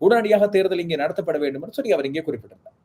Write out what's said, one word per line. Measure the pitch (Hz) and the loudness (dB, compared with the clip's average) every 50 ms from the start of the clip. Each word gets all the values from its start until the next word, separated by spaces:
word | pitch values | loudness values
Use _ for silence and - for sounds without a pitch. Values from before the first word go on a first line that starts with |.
உடனடியாக | 160 202 240 233 214 208 214 196 208 202 | 4 4 4 4 4 2 4 4 4 4
தேர்தல் | 202 190 190 185 190 175 170 | 2 2 2 2 0 -2 -4
இங்கே | 170 160 139 | -4 -2 -2
நடத்தப்பட | 143 160 - - 165 170 156 147 | -2 -2 -4 -4 -4 -2 -2 -2
வேண்டும் | 147 139 135 139 | -2 -2 -4 -6
என்று | 165 226 - 285 | -10 -10 -8 -6
சொல்லி | - 220 | -2 0
அவர் | 208 - - - | 0 0 0 -4
இங்கே | 143 160 | -4 -6
குறிப்பிட்டிருந்தார். | - 156 123 110 - - - _ - - _ _ | -6 -6 -8 -8 -10 -16 -20 _ -20 -20 _ _